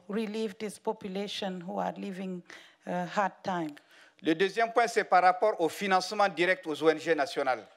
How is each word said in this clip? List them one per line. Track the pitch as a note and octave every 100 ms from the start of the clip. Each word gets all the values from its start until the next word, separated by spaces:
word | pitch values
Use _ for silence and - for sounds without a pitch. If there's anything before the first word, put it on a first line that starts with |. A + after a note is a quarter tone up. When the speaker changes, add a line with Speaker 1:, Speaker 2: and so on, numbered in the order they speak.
| -
Speaker 1:
relieve | G3 G#3+ G#3+ A3 F#3+
this | G#3+ -
population | - - G#3 F#3 G3+ - G3 F#3
who | F3 G3+
are | F3+ F3+
living, | G3 F3+ F#3+ F3+ - - - _ -
uh, | F3+ F3
hard | G#3 F#3+ -
time. | - F3+ D#3 C#3+ _ - - _
Speaker 2:
Le | -
deuxième | D#3+ F#3+ G3 A3+
point, | A#3 A3+
c'est | G#3+
par | F#3+ F#3
rapport | F3+ F3+ G#3+ G#3+
au | D#3+
financement | - G3+ F#3 F3+ G#3 G3+
direct | D#3 F3 F#3 D#3+
aux | C#3+
O | D#3
N | D#3
G | D3+
nationales. | D#3 C#3 - C3+ A#2+ G2+